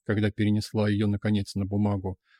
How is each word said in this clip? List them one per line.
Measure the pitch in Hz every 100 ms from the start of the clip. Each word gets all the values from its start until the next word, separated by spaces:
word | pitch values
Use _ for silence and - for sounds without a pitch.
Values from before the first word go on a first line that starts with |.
| -
когда | 104 104
перенесла | - 104 104 - 110 104
ее, | 104 104
наконец, | 101 107 104 98 98
на | 98
бумагу, | 101 104 101 95 92 _ _